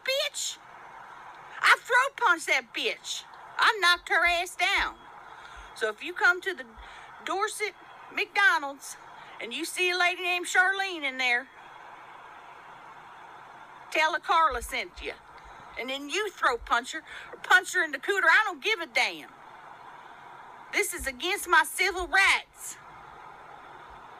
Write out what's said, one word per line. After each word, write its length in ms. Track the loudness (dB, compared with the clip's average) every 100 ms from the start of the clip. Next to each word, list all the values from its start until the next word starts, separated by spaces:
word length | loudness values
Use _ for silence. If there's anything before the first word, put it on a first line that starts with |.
bitch? 540 | -2 -2 -2 -4 -8 -10 -16 -20 -20 -20 -20 -20 -20 -20 -18 0
I 160 | 4 4
throat 360 | 4 2 2 2
punched 300 | 2 2 2
that 260 | -2 -2
bitch. 500 | -4 -4 -4 -8 -10 -10 -20 -12 2
I 180 | 4 4
knocked 280 | 4 2 2
her 140 | 2
ass 300 | 4 2 -2 -2
down. 380 | 0 2 -2 -6 -18 -20 -20 -20 -18 -18 -18
So 140 | -6 -4
if 140 | -4
you 100 | -10
come 280 | 2 2 2
to 120 | -2
the 100 | -8 -12 -18 -20 -18 -20 -14
Dorset 500 | -4 -2 -2 -2 -6 -8 -18 -20 -10
McDonald's 840 | -6 -2 4 4 4 -2 -10 -14 -18 -20 -20 -20 -14
and 120 | -10
you 120 | -8
see 260 | -6 0 0
a 60 | 2
lady 260 | 2 0
named 240 | -2 -2 2
Charlene 560 | 2 4 2 -4 -4
in 160 | -6 -2
there, 300 | 0 0 -4 -16 -20 -20 -20 -20 -20 -20 -20 -20 -20 -20 -20 -20 -20 -20 -20 -20 -20 -20 -20 -20 -20 -20 -8
tell 220 | -2 0
her 80 | -2
Carla 420 | 0 2 4 0
sent 400 | -6 -8 -10 -10
you. 100 | -12 -12 -18 -20 -20 -20 -16 -12
And 100 | -8
then 200 | -8 -6
you 200 | -4 -4
throat 340 | 0 0 0
punch 280 | 0 0 0
her 80 | -10 -12 -16 -16
or 60 | -14
punch 320 | 4 4 4
her 100 | 0
in 80 | 0
the 60 | -2
cooter. 260 | -2 2
I 180 | 6 6
don't 180 | 4 -2
give 180 | -2 -2
a 60 | -2
damn. 440 | 0 0 -2 -14 -20 -20 -20 -20 -20 -20 -20 -20 -20 -20 -20 -20 -20 -6
This 200 | -2 -2
is 140 | -4 -8
against 420 | -6 -4 -4 4
my 160 | 4
civil 440 | 4 0 -2 0 0
rights. 680 | 4 4 2 -2 -16 -16 -16 -18 -20 -20 -20 -20 -20 -20 -20 -20 -20 -20 -20 -20 -20